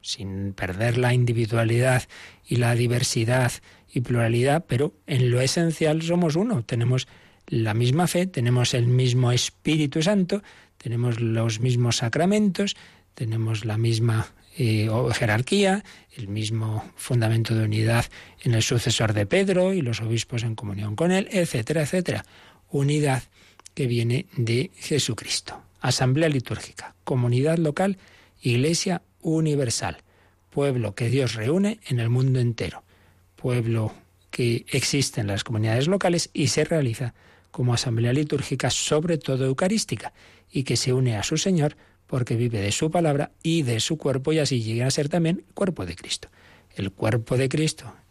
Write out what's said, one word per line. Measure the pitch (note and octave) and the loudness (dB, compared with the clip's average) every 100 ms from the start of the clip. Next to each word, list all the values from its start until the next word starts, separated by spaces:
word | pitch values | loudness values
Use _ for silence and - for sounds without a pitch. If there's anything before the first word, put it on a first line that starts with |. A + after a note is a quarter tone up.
sin | - - F#2+ G2 G2 | -10 -10 -8 -6 -6
perder | F#2+ F#2 F2+ A#2 A#2+ | -6 -6 -2 0 0
la | B2 B2 | 2 2
individualidad | A#2+ A#2 A2+ A#2 A2+ A#2 B2+ B2+ - - - - - | 2 2 0 0 2 2 2 2 -2 -16 -20 -20 -4
y | A#2+ | 0
la | A#2+ A#2+ | 2 2
diversidad | A#2+ A#2 C3 - A2+ B2+ A#2+ - - - _ | 2 0 0 0 2 2 0 -2 -14 -20 _
y | - | -6
pluralidad, | A#2+ A#2+ A2+ A#2+ C3 D3 - | -2 0 2 2 2 2 0
pero | A#2+ D3+ - - | -2 -2 -4 -4
en | C#3+ B2 | 0 2
lo | A#2+ | 2
esencial | C3 - E3+ D#3 D#3+ D#3 | 2 2 0 2 2 2
somos | D#3+ F3 F3 D#3 | 0 2 2 2
uno. | A3 F#3 | 0 0
Tenemos | A2+ B2 A#2 B2+ - - - _ - | -2 -2 2 0 -2 -16 -20 _ -6
la | B2 A2 | -2 0
misma | G#2+ A#2+ C3+ F3+ | 0 2 2 2
fe, | F3 F#3 | 2 0
tenemos | F#3 A#2+ B2 A#2+ | 0 2 2 2
el | B2+ A#2+ | 2 2
mismo | B2+ B2+ B2 B2 | 4 4 4 2
Espíritu | B2 - _ - D#3 D3 D#3+ | 2 -2 _ 0 2 2 0
Santo, | D#3+ G#3 F3 G3+ - - - _ | 2 2 2 -2 -4 -20 -20 _
tenemos | - A#2 B2 A2+ | -6 -2 0 0
los | A#2 A2+ A2+ A2 | 0 0 0 0
mismos | B2+ A#2+ A#2+ A2+ | 0 2 2 0
sacramentos, | A#2 C#3 F3 G#3 G#3+ F3 G3+ - - - _ - | -2 0 2 4 2 0 -4 -4 -14 -20 _ -8
tenemos | A2+ A2+ A2+ A2 A2+ | -4 -2 -2 -4 -4
la | G#2+ | -2
misma, | A#2 A2 A#2 A2 - - - - | 0 2 2 0 -2 -8 -20 -4
eh, | B2 A2 A2 | 0 2 2
o-, | A2 C3 | 0 0
jerarquía, | A#2 A#2 G#2+ C3 G3 G3 F#3+ - - - - | 0 0 0 2 2 2 2 -4 -20 -20 -14
el | G#2 | -8
mismo | G#2 G#2+ A2+ A2 A2 - - | -6 -4 -4 -4 -6 -8 -14
fundamento | - B2 A2 A2+ A2+ | -2 0 2 2 0
de | A2+ A2 | 0 0
unidad | G#2+ A2 A#2 A#2 - - - | 0 2 0 -2 -8 -20 -8
en | - | 0
el | A2+ | 0
sucesor | - B2 - A#2 A2 | 2 0 0 0 0
de | G#2+ G2+ | 0 2
Pedro | F#3 G3 F3+ F#3 | 2 2 2 2
y | F#3+ | 2
los | B2+ A2+ | -2 -2
obispos | A2+ A2+ - B2+ | -2 -2 -2 -4
en | A#2 A2 | -4 -6
comunión | G2+ G2 G#2 G#2 | -6 -6 -6 0
con | E3+ | 2
él, | F#3 G#3 | 2 0
etcétera, | G3 E3+ - A2 D#3+ | -2 0 -2 -2 -2
etcétera. | D3 F#3 F3 G#2 - - - - _ | 0 -2 -2 -4 -6 -20 -20 -20 _
Unidad | C#3+ C#3 D3+ D3 C3 - _ - _ - | 0 2 2 2 0 -4 _ -20 _ -20
que | - C3+ | -4 -2
viene | A#2 A#2 A#2+ - - | 0 0 0 -2 -4
de | A#2 A#2 E3+ - | 0 0 -2 -8
Jesucristo. | - D3+ - A2 - - - - - _ | -4 -2 -2 -6 -6 -8 -8 -16 -20 _
Asamblea | B2+ B2+ B2+ C3+ E3 | -2 0 2 2 2
litúrgica, | C#3 A#2 - - - - - | 0 -2 -8 -10 -16 -18 -14
comunidad | - C3 A#2+ B2 C#3+ E3 | -4 0 2 2 2 2
local, | D#3 D3 F#3+ F#3+ - - - _ | 0 0 0 -2 -8 -20 -20 _
Iglesia | - A#2+ C#3 E3 - F3 _ _ | 0 2 2 0 0 -4 _ _
universal, | F3 D#3+ D#3+ C#3+ C3 - F#2+ D#2 - _ _ _ _ | -2 0 2 2 0 -2 -6 -8 -16 _ _ _ _
pueblo | - C#3+ B2 G#2+ G2 | -2 0 0 -2 -2
que | A#2 | 0
Dios | B2+ B2+ | 2 0
reúne | A2+ G#2+ E3+ G3+ A3+ - | -2 0 2 2 -2 -4
en | B2 | -2
el | A2+ | 2
mundo | B2 C3 C3 | 2 2 2
entero, | A#2+ A2+ F2+ - _ _ _ _ _ _ | 0 -2 -6 -8 _ _ _ _ _ _
pueblo | C3 B2 A2+ A2+ A2 - _ _ _ | -2 -2 0 0 -2 -6 _ _ _
que | - B2 A#2 - | -2 0 0 -2
existe | C3+ - C#3 C3 - | -4 -2 -2 -2 -2
en | G#2 | -4
las | G2+ | -4
comunidades | - A2 A2 A2+ C#3+ | -4 -2 0 0 2
locales | G3 F#3 F3 - | 2 2 0 -2
y | - C#3+ | -2 0
se | - | 2
realiza | D3+ E3 C3+ A2 B2+ - - - _ | 2 2 0 -2 -6 -8 -20 -20 _
como | - B2 | -4 0
asamblea | A#2+ - A2+ A#2+ | 0 0 0 2
litúrgica, | C3 D3+ D3 - C3 B2+ | 0 0 -2 -2 -2 -2
sobre | - - D3+ E3+ E3 | -2 0 0 2 -2
todo | - C3 C3 | -2 -2 0
eucarística, | C3 F#3 G#3+ - A#2 - _ - - _ | 0 0 0 -2 -6 -10 _ -20 -20 _
y | - | -6
que | C3 A#2+ | -2 -2
se | - | 0
une | B2+ C3 G#2+ | 0 0 0
a | |
su | G2 D#3 | -2 -2
Señor | - F3+ D3 - - _ _ | 0 2 0 -2 -20 _ _
porque | C3+ B2 A2+ | -4 -2 0
vive | A#2+ A2+ | 0 0
de | G2 | -2
su | - D#3+ | 0 0
palabra | F3 E3 C#3 - _ | 2 2 0 -2 _
y | E3 E3 | -2 0
de | C3+ A#2 | 0 -2
su | - D#3+ | -2 -2
cuerpo, | D3 C3 C3+ | -2 -2 0
y | D#3+ | 0
así | C#3+ B2+ | 0 -2
llega | A2 A#2 B2+ | -2 -2 -2
a | |
ser | C3 C#3+ | 0 0
también | F3+ E3 F3 - | 0 0 0 -4
cuerpo | - G3+ D#3 F2+ | -4 -4 -4 -8
de | E2+ | -10
Cristo. | - - - _ - - _ - | -10 -10 -10 _ -20 -20 _ -8
El | G2 | -8
cuerpo | - A2 A#2 A2 B2+ | -2 -2 0 0 0
de | C3 | 0
Cristo | C3+ D#3 - A#2+ - _ | 0 -2 -2 -14 -20 _